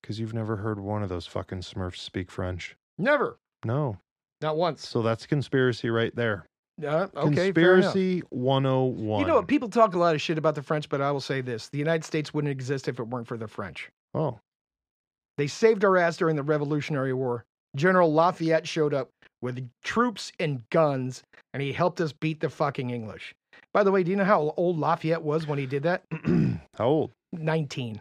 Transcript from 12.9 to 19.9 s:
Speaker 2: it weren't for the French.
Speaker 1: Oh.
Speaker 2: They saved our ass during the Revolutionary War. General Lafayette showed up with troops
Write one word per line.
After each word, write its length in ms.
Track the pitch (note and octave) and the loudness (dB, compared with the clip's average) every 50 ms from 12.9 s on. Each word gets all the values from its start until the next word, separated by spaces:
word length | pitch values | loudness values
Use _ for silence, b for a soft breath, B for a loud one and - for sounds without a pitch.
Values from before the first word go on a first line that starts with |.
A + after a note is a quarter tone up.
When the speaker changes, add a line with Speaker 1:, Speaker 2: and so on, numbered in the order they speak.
| B2+ A#2+ | -6 -6
Speaker 2:
it 80 | A#2+ A2 | -8 -6
weren't 180 | B2 B2 A#2 | -6 -8 -6
for 100 | - B2+ | -8 -8
the 120 | A2+ A2+ G#2+ | -8 -8 -10
French. 420 | - - G#2 F#2+ D2+ - - - _ _ _ _ - | -8 -10 -10 -10 -10 -12 -16 -16 _ _ _ _ -4
Speaker 1:
Oh. 240 | C3+ D#3 C#3+ A#2+ - _ _ _ _ _ _ _ _ _ _ _ _ _ _ _ _ _ _ _ | -2 -2 -2 -4 -8 _ _ _ _ _ _ _ _ _ _ _ _ _ _ _ _ _ _ _
Speaker 2:
They 120 | - C#3+ C#3+ | -4 -4 -4
saved 360 | - - - A3 A3+ G3+ G#3 | -2 4 4 4 4 6 4
our 120 | G3 F#3+ | 4 4
ass 200 | F3+ F3 E3+ E3 - | 4 4 2 2 2
during 180 | F3 D#3+ D#3+ | 0 0 0
the 80 | D3 C3+ | 0 0
Revolutionary 680 | D3 D3+ D3+ D3 C#3+ D3+ D3 C3+ - D#3 C3+ C3 C3+ | 0 0 0 0 0 -2 -2 -2 -2 -2 -2 -2 -2
War. 320 | C3 B2+ C3+ B2 A#2+ A#2+ - _ _ _ _ _ - | -2 -2 -2 -2 -4 -4 -8 _ _ _ _ _ -6
General 360 | C#3 D3 F#3 F#3 F#3 F3 D#3+ | 0 2 4 6 6 6 6
Lafayette 560 | D3+ D#3 E3 F3+ F3+ - E3 D#3+ D#3+ D#3+ E3+ D#3 | 6 4 4 4 2 0 0 2 2 2 0 -2
showed 260 | - E3 D3+ D3 C#3+ | -2 0 0 0 0
up 140 | C3+ B2+ - _ _ b b _ _ | -2 -4 -6 _ _ b b _ _
with 260 | - B2 B2 B2+ C3 A#2+ _ _ | -8 -6 -6 -6 -10 -12 _ _
troops 480 | - - | -10 -4